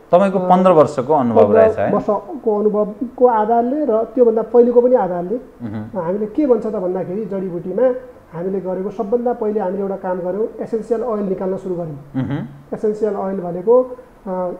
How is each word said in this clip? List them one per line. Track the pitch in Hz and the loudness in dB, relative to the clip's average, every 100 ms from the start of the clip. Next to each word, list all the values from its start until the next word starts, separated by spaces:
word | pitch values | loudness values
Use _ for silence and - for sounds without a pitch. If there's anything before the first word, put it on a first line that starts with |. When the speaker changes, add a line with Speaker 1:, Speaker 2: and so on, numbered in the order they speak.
| - | 2
Speaker 1:
तपाईँको | 175 196 190 | 4 4 2
Speaker 2:
अ, | 180 | 4
Speaker 1:
पन्ध्र | 180 185 | 4 6
वर्षको | 165 135 - 127 | 6 4 2 0
अनुभव | 151 120 110 | 2 4 4
Speaker 2:
पन्ध्र | 104 110 | 6 6
Speaker 1:
रहेछ, | 110 104 | 4 4
है? | 104 | 0
Speaker 2:
वर्षको | 196 - 202 - 302 233 208 | 0 0 -4 -4 -6 -2 0
अनुभवको | 214 202 202 214 240 - 247 | 0 0 -2 -4 -8 2 4
आधारले | 220 214 233 240 294 285 | 4 2 2 2 0 0
र | 220 | 0
त्योभन्दा | 226 - 233 220 | 0 2 2 2
पहिलेको | 220 240 240 240 | 2 4 6 6
पनि | 247 247 | 6 4
आधारले | 185 175 180 247 | 2 -2 -4 -6
Speaker 1:
मह्म। | - - 117 107 107 202 | -8 -14 -10 -8 -8 -6
Speaker 2:
हामीले | 165 202 208 | -4 -4 -4
के | - 294 | 0 2
भन्छ | 226 220 | 2 0
त | 208 | -4
भन्दाखेरि | 180 185 165 190 208 | -2 -4 -4 -6 -6
जडीबुटीमा | 196 190 170 175 190 254 247 - - - | -6 -6 -6 -6 0 0 0 -8 -20 -16
हामीले | 165 185 196 | -8 -6 -6
गरेको | 180 185 190 | -4 -6 -6
सबभन्दा | - 202 240 240 | -6 -4 -2 -2
पहिले | 240 214 208 | -4 -4 -2
हामीले | 185 196 | -4 -4
एउटा | 196 190 | -6 -6
काम | 190 185 | -6 -4
गर्यौँ, | 175 190 226 - | -4 -4 -6 -6
एसेन्सियल | 214 226 208 226 | -8 -6 -4 -4
ओइल | 247 214 | -2 -4
निकाल्न | 202 190 190 185 | -4 -4 -4 -6
सुरु | 190 175 | -6 -6
गर्यौँ। | 170 143 - 131 | -8 -10 -10 -6
Speaker 1:
मह्म। | 131 139 220 - - | -4 -6 -8 -14 -12
Speaker 2:
एसेन्सियल | 247 214 214 214 202 | -6 -4 -2 -2 -2
ओइल | 190 196 | -4 -6
भनेको, | 175 175 185 247 | -6 -4 2 2
अ, | 254 254 - - 202 185 180 185 | 2 -6 -18 -16 -8 -6 -6 -8